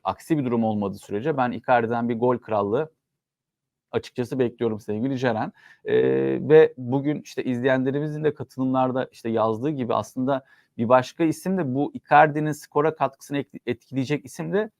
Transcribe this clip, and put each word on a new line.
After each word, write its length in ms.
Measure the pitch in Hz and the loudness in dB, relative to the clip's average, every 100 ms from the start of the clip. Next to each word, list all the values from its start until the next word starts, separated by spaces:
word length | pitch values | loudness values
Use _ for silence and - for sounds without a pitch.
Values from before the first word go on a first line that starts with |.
| - | -6
aksi 300 | 92 - 160 | -6 -2 -2
bir 80 | 127 | 0
durum 180 | 117 | 0
olmadığı 340 | 110 107 98 101 | 0 0 -4 -6
sürece 400 | - 101 135 143 | -8 -4 -2 -2
ben 140 | 123 | -2
Icardi'den 580 | 113 - 120 113 117 117 | -4 0 2 2 -2 -2
bir 60 | 113 | 0
gol 220 | 123 123 | 0 0
krallığı 540 | - 107 101 117 156 _ _ _ _ _ _ _ _ _ _ | -2 -2 0 -2 -4 _ _ _ _ _ _ _ _ _ _
açıkçası 480 | 113 - - 117 131 | -8 -8 -8 -6 -2
bekliyorum 400 | 120 120 117 107 | -2 0 -2 -2
sevgili 380 | 107 104 131 131 | -6 -4 -2 -2
Ceren. 340 | 127 110 156 _ - - 107 | -2 -2 -6 _ -20 -14 0
Ee, 100 | 123 131 - 135 131 127 | 2 4 2 0 -2 6
ve 240 | 156 156 - | 8 8 2
bugün 440 | 123 135 139 147 | -4 -2 -2 -6
işte 220 | - - | -8 -6
izleyenlerimizin 800 | 127 120 127 131 131 139 151 151 | -4 0 2 2 0 -2 -4 -2
de 100 | 151 | -4
katılımlarda 760 | 147 143 131 131 131 131 127 - | -4 -12 -4 -2 0 0 -2 -6
işte 180 | - 117 | -8 -4
yazdığı 400 | 113 110 110 139 | 0 0 0 -4
gibi 240 | 143 117 | -4 -2
aslında 520 | 113 117 131 127 135 _ _ _ - | -2 -4 -4 -2 -2 _ _ _ -6
bir 120 | 117 | 4
başka 340 | 127 127 - | 4 4 -2
isim 340 | 160 160 185 190 | 0 0 -4 -2
de 180 | 147 127 | -2 -2
bu 160 | 143 | -2
Icardi'nin 580 | 123 _ 147 156 147 151 | -6 _ 6 6 4 -4
skora 440 | 147 - 147 156 156 | -4 -4 0 0 0
katkısını 420 | 135 - - 143 | -4 -4 -6 -6
ek-, 220 | - - - | -6 -10 -6
etkileyecek 600 | 120 _ 127 123 147 135 | -6 _ -6 -4 -4 -6
isim 280 | - 160 | -10 -4
de 160 | 190 214 | -2 -4